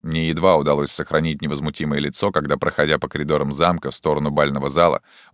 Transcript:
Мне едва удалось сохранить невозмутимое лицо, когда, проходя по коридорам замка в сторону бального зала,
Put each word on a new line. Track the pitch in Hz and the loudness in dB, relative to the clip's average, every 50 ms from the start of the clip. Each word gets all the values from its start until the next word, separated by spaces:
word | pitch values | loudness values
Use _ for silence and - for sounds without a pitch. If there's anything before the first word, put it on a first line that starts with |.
Мне | - 80 80 80 82 80 | -6 -4 -2 -2 0 0
едва | 80 80 85 95 90 | 0 2 4 4 4
удалось | 78 71 76 71 71 71 71 | 4 4 2 2 2 2 -2
сохранить | - - 76 - 78 78 80 82 78 69 | -2 -4 -4 0 0 0 0 0 -2 -4
невозмутимое | - 73 71 71 73 78 76 - 80 73 71 71 | -4 -6 -4 -4 -4 -6 -6 -4 -4 -4 -2 -2
лицо, | 73 73 - - - 101 | -4 -4 -2 -2 -2 0
когда, | 95 78 73 71 71 | 0 -2 0 0 -2
проходя | 65 - 85 - - 76 76 76 73 | -2 -2 -2 0 0 0 2 2 -2
по | - 73 | -2 -6
коридорам | - 76 76 73 78 71 71 71 | -6 -6 -2 0 0 0 0 -2
замка | 71 69 82 87 87 85 - 69 | 0 2 2 2 2 0 -4 -6
в | 71 | -6
сторону | - - 78 76 73 73 76 | -4 -2 -2 0 0 -2 -2
бального | 73 73 73 71 69 69 69 71 | 2 2 0 2 0 -2 -4 -2
зала, | 69 82 85 85 73 - _ _ - - - _ | 2 4 4 4 2 0 _ _ -20 -20 -20 _